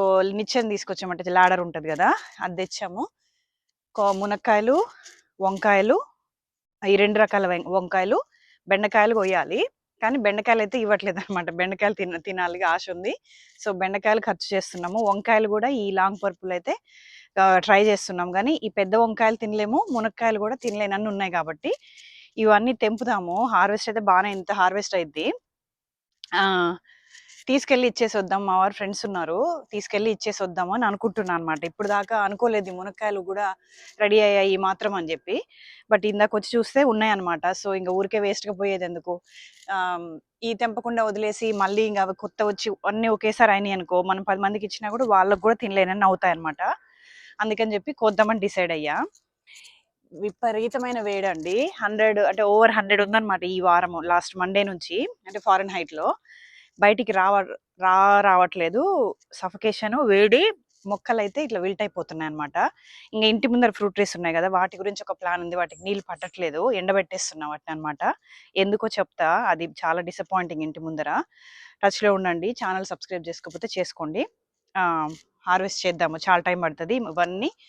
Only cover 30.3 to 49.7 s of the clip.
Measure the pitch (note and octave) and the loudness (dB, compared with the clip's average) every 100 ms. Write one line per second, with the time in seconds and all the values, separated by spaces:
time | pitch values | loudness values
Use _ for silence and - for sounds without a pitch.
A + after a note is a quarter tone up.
30.3 | - F#3 F3 F3+ A#3 G#3+ G3+ A3+ A3 F#3 | -6 -6 -4 -2 0 0 0 -4 -2 -2
31.3 | E3+ E3 D#3 E3 - G3+ G3+ G3 A3 G3 | -2 -2 -4 -6 -4 -2 -2 0 -2 -2
32.3 | G3+ A#3+ G#3+ F#3+ F3+ G3 - G#3+ G3 F#3 | 0 0 0 -2 -8 -12 -6 -4 -4 -6
33.3 | F#3+ G3+ - _ - - - G#3 G#3+ G#3 | -4 -4 -6 _ -20 -16 -2 2 4 6
34.3 | G3+ G3 F#3+ F#3+ F#3+ G#3 G3 D#3+ D#3+ - | 4 2 2 0 -2 -4 -4 -6 -8 -6
35.3 | C#4 - - - - - G#3 G#3+ G3+ G#3 | -6 -6 -18 -20 -20 0 2 2 2 2
36.3 | F3+ - A#3 G#3+ C4+ C#4 G#3+ A3 G3 F3+ | 0 -2 -2 0 2 4 2 2 0 -2
37.3 | D#3+ F3 F#3+ G3+ F#3+ F#3 F#3 G3 A3 G3+ | -2 -2 -4 -4 -4 -2 -2 0 0 0
38.3 | F3 G#3 F#3+ G3+ F#3+ F3 E3+ F3+ F3 _ | -2 -6 -4 -4 -2 -6 -8 -8 -10 _
39.3 | - - _ - F#3+ F3+ F3 E3+ D#3 _ | -20 -20 _ -6 -4 -2 -4 -8 -16 _
40.3 | _ A3+ G#3+ A#3 G#3+ A#3 A#3 A3 G3+ G#3+ | _ -6 -2 -4 -4 -4 -2 -2 -2 -4
41.3 | - A3+ G#3 G3 G#3 A3 G3+ F#3+ F#3 G#3 | -2 -2 0 0 2 0 0 -2 -4 -8
42.3 | - G#3 G3 A3 F#3+ G3+ G#3+ A3+ G#3+ G#3+ | -2 -2 -2 -6 -4 -4 0 0 0 0
43.3 | G#3+ A3+ G3 G3+ F#3+ D#3+ F3+ F#3 F#3+ G3 | 4 4 4 0 -4 0 0 2 0 -2
44.3 | F#3+ G3 G#3 G3+ - G#3+ A#3 A#3+ F#3+ F#3+ | -2 -2 -2 -6 -8 -6 -2 4 4 4
45.3 | F#3+ G#3+ A3+ G#3 G3 F#3 G3+ F#3+ F#3 F3+ | 4 2 0 0 2 2 4 2 4 0
46.3 | E3 D#3+ D3+ G3+ - _ _ - - - | 0 -4 -4 -4 -4 _ _ -20 -20 -14
47.3 | - G#3+ G#3 A3 G#3 - - G#3+ G#3 G#3+ | -6 -2 0 0 -2 -6 0 2 4 2
48.3 | A3 G3 F#3+ F3 D#3+ D3 F3 F#4+ _ _ | 2 -2 -2 -2 -2 -4 -4 -6 _ _
49.3 | _ _ - - | _ _ -20 -20